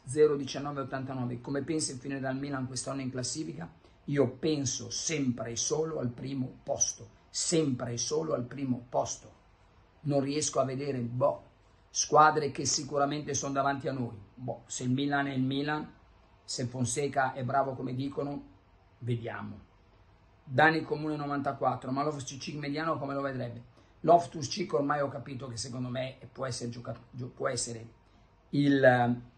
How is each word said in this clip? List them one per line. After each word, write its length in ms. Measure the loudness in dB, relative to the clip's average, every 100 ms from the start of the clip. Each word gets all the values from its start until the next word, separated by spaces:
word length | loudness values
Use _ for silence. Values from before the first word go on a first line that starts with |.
| -2
zero 300 | 6 6 6
diciannove 440 | -4 -6 -6 -6
ottantanove: 600 | -6 -6 -6 -4 -4 -6
"Come 220 | -4 -4
pensi 300 | -2 -2 -2
di 80 | -6
finire 200 | -6 -4
dal 180 | -4 -4
Milan 280 | -4 -4 -4
quest'anno 360 | -6 -6 -4
in 80 | -4
classifica?" 600 | -4 -4 -4 -6 -8 -12 -16 -20 -12 0
Io 180 | 4 4
penso 640 | 2 0 2 0 -4 -6
sempre 640 | -6 -2 0 2 0 -2
e 40 | -4
solo 440 | 0 0 0 -2
al 100 | -4
primo 480 | -4 -6 -4 -6 -6
posto, 440 | -6 0 0 -2 -14 -20 _
sempre 640 | -6 2 2 2 0 -2
e 60 | -4
solo 360 | -2 -2 0
al 100 | -2
primo 420 | -2 -4 -2 -2 -2
posto. 440 | 0 0 -4 -14 -20 _ _ _ _ _ _
Non 180 | 0 2
riesco 380 | 2 0 0 2
a 60 |
vedere, 340 | 2 0 -4 -2
boh, 460 | -4 2 2 2 -6 _ _ _ _
squadre 600 | -4 4 8 8 6 0
che 140 | -2
sicuramente 680 | -2 -2 -2 0 0 0 -4
sono 180 | -4 -2
davanti 340 | 0 0 0 -2
a 60 |
noi. 280 | -4 -4 -8 -18
Boh, 280 | -10 -8 -8 -8
se 160 | -4
il 80 | 0
Milan 380 | 2 2 2 0
è 40 |
il 100 | 0
Milan, 460 | 0 0 0 -2 -4 -12 -20 -20 -20 _
se 240 | -8 -6 -4
Fonseca 680 | -2 -2 0 0 2 0
è 100 | 0
bravo 300 | 0 2 2
come 200 | -2 -4
dicono, 480 | -4 -4 -2 -4 -6 -10 -20 _ -20 _ -8
vediamo. 720 | -4 -4 -4 -8 -10 -12 -18 _ _ -20 _ _ _ _
Dani 400 | -2 4 6 4
Comune 320 | 0 -4 -4
novantaquattro, 800 | -4 -2 -2 -2 0 0 0 -2
ma 100 | -2
Loftus-Cheek 540 | -2 -4 -8 -10 -8 -6
mediano 420 | -6 -4 -2 -2
come 160 | -4
lo 60 | -4
vedrebbe? 420 | -4 -4 -6 -10 -16 -20 -20 0
Loftus-Cheek 720 | 8 8 6 -6 -4 -4 -2
ormai 280 | 0 2 0
ho 60 | -2
capito 380 | -4 -10 -10 -10
che 100 | -8
secondo 320 | -8 -6 -6
me 280 | -4 -6 -10 -16
può 140 | -8 -6
essere 240 | -4 -8
gioca-, 280 | -8 -10 -12 -12
gio-, 160 | -12 -10
può 180 | -4 -2
essere 420 | -2 -4 -8 -12 -20 _ -20 -20 _ _
il, 720 | 4 6 10 10 8 6 2 -4